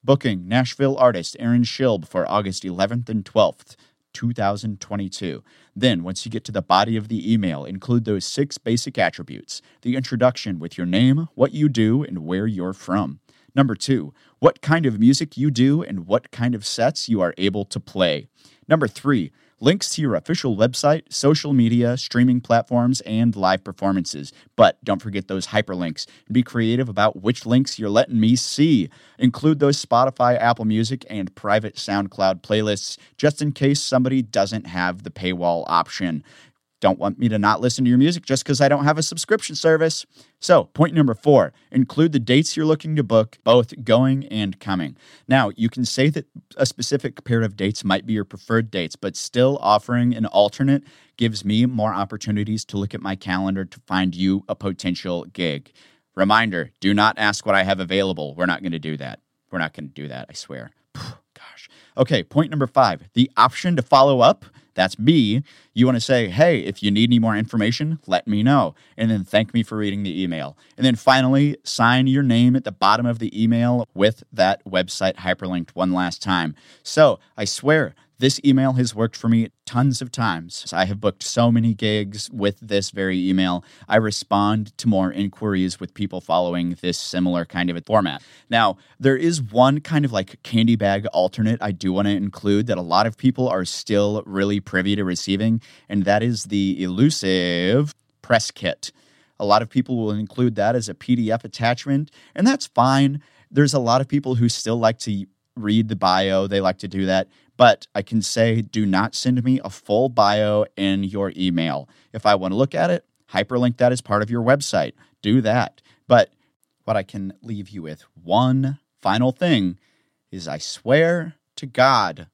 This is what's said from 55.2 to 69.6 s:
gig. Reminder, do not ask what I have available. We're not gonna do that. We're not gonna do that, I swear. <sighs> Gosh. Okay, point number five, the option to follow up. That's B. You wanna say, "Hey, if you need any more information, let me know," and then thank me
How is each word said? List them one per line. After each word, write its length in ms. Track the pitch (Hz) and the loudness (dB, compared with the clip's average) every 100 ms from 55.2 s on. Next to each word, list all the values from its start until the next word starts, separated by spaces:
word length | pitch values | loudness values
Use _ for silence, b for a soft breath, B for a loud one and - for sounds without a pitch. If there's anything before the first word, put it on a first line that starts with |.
| 80 | -8
gig. 380 | - 87 71 _ b b b _ | -6 -6 -6 _ b b b _
Reminder, 560 | - 98 107 113 90 76 _ | -2 2 4 2 -4 -8 _
do 140 | 95 | -2
not 240 | 104 107 107 | 2 2 2
ask 260 | 104 101 | -2 -2
what 120 | 107 98 | 0 0
I 80 | |
have 160 | 95 95 | 2 -2
available. 560 | 90 95 95 80 73 73 | 0 -2 -2 -4 -8 -4
We're 100 | 90 | -2
not 160 | 85 | -2
gonna 160 | 90 82 | -6 -6
do 200 | 78 76 | -8 -8
that. 220 | 65 - _ _ _ | -10 -14 _ _ _
We're 80 | 87 | -6
not 160 | 80 | -6
gonna 140 | - 73 | -8 -16
do 200 | 71 73 | -14 -14
that, 180 | 64 - | -14 -14
I 40 | |
swear. 360 | - - 65 58 _ | -18 -16 -16 -16 _
<sighs> 120 | _ | _
Gosh. 760 | - - - _ _ - - - b b - | -16 -16 -18 _ _ -20 -20 -20 b b -2
Okay, 240 | 127 127 | 0 0
point 300 | 82 - - | 0 -2 0
number 160 | 151 131 | -2 0
five, 420 | - 117 85 - 117 | 4 2 0 -4 0
the 160 | 131 - | 2 4
option 400 | 123 - 180 160 | 4 2 -2 -2
to 60 | |
follow 380 | - 135 139 131 | 4 6 6 6
up. 260 | 123 208 - b b - | 4 4 -8 b b -2
That's 180 | 95 | -2
B. 480 | - 120 165 107 120 147 b b | 2 2 4 4 0 -4 b b
You 140 | - 123 | 2 2
wanna 120 | 120 | 2
say, 300 | - 123 107 | 2 0 0
"Hey, 300 | 92 170 135 | 4 4 4
if 240 | 87 98 | -2 -4
you 80 | 104 | 0
need 180 | 101 120 | 2 4
any 80 | 120 | 4
more 180 | 110 107 | 4 0
information, 640 | 113 110 104 117 151 160 - | -2 0 0 -2 -4 -6 -2
let 220 | 90 - | -2 0
me 160 | 104 | 0
know," 320 | 120 143 90 - b - | 2 2 0 -6 b -4
and 140 | 113 | -2
then 140 | 107 | 0
thank 280 | 92 104 110 | 0 0 0
me 120 | 120 | -2